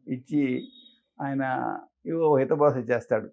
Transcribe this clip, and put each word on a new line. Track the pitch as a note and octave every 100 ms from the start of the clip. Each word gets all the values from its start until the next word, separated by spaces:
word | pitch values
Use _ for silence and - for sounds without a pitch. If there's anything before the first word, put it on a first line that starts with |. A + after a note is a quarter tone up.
| -
ఇచ్చి | B2 - D3 C#3 B2+ - - - _ _ -
ఆయన | C#3+ C#3 C3 B2+ B2 - - _ -
ఏవో | E3 D#3+ C#3
హితబోధ | C3+ D3+ D3 B2+ A2+
చేస్తాడు. | A#2+ - A2+ G#2